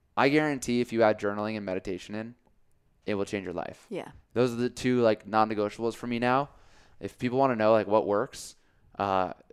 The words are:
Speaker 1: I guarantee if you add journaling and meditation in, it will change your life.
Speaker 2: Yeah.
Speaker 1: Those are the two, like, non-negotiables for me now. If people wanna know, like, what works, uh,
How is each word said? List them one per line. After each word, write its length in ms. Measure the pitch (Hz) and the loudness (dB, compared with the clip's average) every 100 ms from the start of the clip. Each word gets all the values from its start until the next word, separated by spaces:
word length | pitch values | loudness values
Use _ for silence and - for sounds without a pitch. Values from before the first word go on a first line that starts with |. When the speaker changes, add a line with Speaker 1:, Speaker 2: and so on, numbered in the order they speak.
| _ - | _ 0
Speaker 1:
I 120 | 135 | 2
guarantee 520 | 151 151 139 123 120 | 4 0 -2 -2 0
if 120 | 120 | 0
you 100 | 113 | 4
add 160 | 110 107 | 4 4
journaling 380 | 104 104 107 110 | -2 -2 -4 -6
and 80 | |
meditation 500 | 98 92 101 90 - | -6 -6 -6 -8 -8
in, 200 | 104 117 120 _ _ _ _ _ _ | -12 -12 -16 _ _ _ _ _ _
it 100 | - | -6
will 100 | 104 | -4
change 200 | 101 104 | -4 -6
your 100 | 90 | -6
life. 320 | 85 - - - | -6 -8 -10 -12
Speaker 2:
Yeah. 200 | 180 - - _ | -12 -12 -18 _
Speaker 1:
Those 180 | 113 123 | 0 0
are 40 | 117 | 0
the 140 | 123 | -4
two, 300 | - 127 123 | -2 0 4
like, 260 | 113 107 101 | 4 2 0
non-negotiables 680 | 110 107 107 104 - 113 | 2 2 2 -2 -2 -6
for 120 | 110 120 | -6 -6
me 120 | 120 | -2
now. 320 | 123 131 143 - - - - - | 0 0 -2 -8 -20 -20 -20 -14
If 180 | 101 - | -14 -6
people 200 | 123 127 | -2 2
wanna 180 | 135 117 | 2 4
know, 160 | 107 | 4
like, 140 | 110 98 | 4 4
what 200 | 107 92 | 2 2
works, 500 | 101 127 - - - _ _ _ - | 0 -2 -8 -18 -20 _ _ _ -6
uh, 340 | 98 95 90 - - | 0 0 0 -6 -20